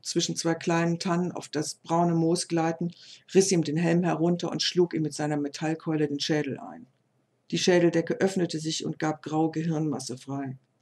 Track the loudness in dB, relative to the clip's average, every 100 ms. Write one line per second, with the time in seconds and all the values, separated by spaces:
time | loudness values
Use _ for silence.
0 | -6 -2 -2 -2 -2 -2 0 2 2 0
1 | 0 0 0 -4 -6 -6 -6 -8 -2 2
2 | 4 4 4 2 0 0 0 -2 -4 -6
3 | -16 -20 2 4 4 4 2 0 2 4
4 | 2 2 0 0 -2 -4 -2 2 2 2
5 | -4 -2 -2 -2 -4 -4 -4 -4 -2 -2
6 | 0 -2 -2 -2 -2 -6 -10 -16 -20 _
7 | _ _ _ _ _ 0 4 6 6 4
8 | 0 0 0 2 -2 -2 -4 -4 -6 -4
9 | -4 -4 -4 0 0 0 -2 -2 -2 -4
10 | -6 -10 -8 -8 -8 -10 _ _